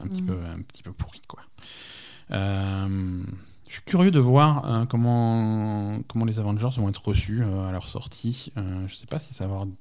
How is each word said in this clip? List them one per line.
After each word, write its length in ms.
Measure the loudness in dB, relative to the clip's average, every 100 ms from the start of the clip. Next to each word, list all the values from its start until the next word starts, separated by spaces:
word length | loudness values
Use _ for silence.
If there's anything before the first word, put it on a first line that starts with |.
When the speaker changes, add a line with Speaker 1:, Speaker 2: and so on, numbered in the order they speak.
Speaker 1:
un 20 | -6
petit 160 | -4
Speaker 2:
Mhm. 40 | -4
Speaker 1:
peu, 60 | -4 -6 -10
un 60 |
petit 200 | -12 -16
peu 100 | -16
pourri, 280 | -10 -10 -10 -18
quoi. 120 | -20 -20 -20 -20 -18 -18 -18 -20 -20 -8
Euh... 880 | -2 0 0 -2 -2 -2 -2 -2 -4 -8 -12 -16 -20 -18
Je 40 | -16
suis 80 |
curieux 260 | 0 4 6
de 80 | 6
voir, 460 | 8 8 8 6 2
euh, 160 | 2
comment, 1160 | 2 2 4 4 4 4 2 0 0 -2 -2 -4 -4
comment 160 | -2
les 160 | 0 0
Avengers 300 | 0 0 0 0
vont 120 | 0
être 180 | 0 0
reçus, 340 | 0 2 0
euh, 240 | 0 0 -2
à 20 |
leur 160 | -4 -6
sortie. 640 | -10 -10 -8 -6 -6 -8 -8
Euh, 280 | -6 -6 -8
je 80 | -10
sais 100 | -10
pas 140 | -8
si 120 | -8
ça 140 | -8 -6
va 60 |
avoir, 140 | -4 -6 -10